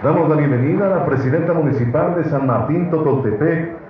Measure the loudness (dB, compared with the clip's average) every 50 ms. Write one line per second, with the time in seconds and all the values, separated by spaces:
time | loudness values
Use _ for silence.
0 | 2 2 2 2 2 2 2 2 2 2 2 2 2 0 2 0 0 0 0 0
1 | 0 0 0 0 0 0 0 0 0 0 0 0 0 0 0 0 -2 0 0 0
2 | 0 0 0 -2 -2 -2 -2 -2 0 0 0 0 0 0 0 -2 0 0 0 0
3 | 0 0 0 0 0 -2 -2 0 0 0 0 -2 -4 -6 -10 -14 -16